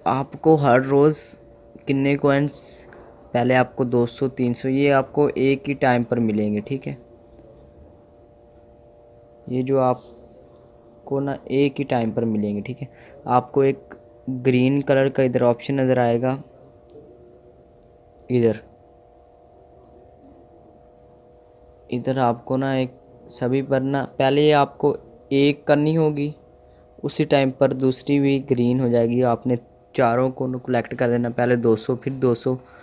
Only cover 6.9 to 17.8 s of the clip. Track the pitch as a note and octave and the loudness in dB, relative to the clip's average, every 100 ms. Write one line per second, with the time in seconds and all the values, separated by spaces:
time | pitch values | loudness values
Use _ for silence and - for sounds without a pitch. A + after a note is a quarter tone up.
6.9 | C#3+ - - - - - - - - - | -12 -16 -20 -20 -20 -20 -20 -20 -20 -20
7.9 | - - - - - - - - - - | -20 -20 -20 -20 -20 -20 -20 -20 -20 -20
8.9 | - - - - - - B2 B2+ C3+ B2+ | -20 -20 -20 -20 -20 -8 -4 0 2 2
9.9 | B2 - - - - - - - - - | 0 -6 -20 -20 -20 -20 -20 -20 -20 -20
10.9 | - - C#3 C#3 C3+ - C3 C#3+ C#3 C3+ | -20 -8 -6 -4 -8 -6 -2 -2 -2 -4
11.9 | B2+ A2+ G#2+ A#2 G#2+ G#2 G#2 G2+ B2 C3 | -2 -2 -2 -2 -2 -4 -6 -8 -12 -14
12.9 | - - - - B2 B2 - C3+ C#3 - | -16 -20 -16 -2 -2 0 0 0 -2 -10
13.9 | - - - - C3 B2+ B2 C3 C#3+ C3+ | -20 -20 -18 -10 -4 0 2 2 0 0
14.9 | C3+ C3+ C3+ C3 B2 B2 A#2+ - C#3 C3 | 2 2 0 0 2 2 0 -2 -2 2
15.9 | B2+ A#2+ A#2 B2+ C3+ - - - - - | 2 2 0 -2 -4 -10 -20 -20 -20 -20
16.9 | - - - - - - - - - | -20 -20 -20 -20 -20 -20 -20 -20 -20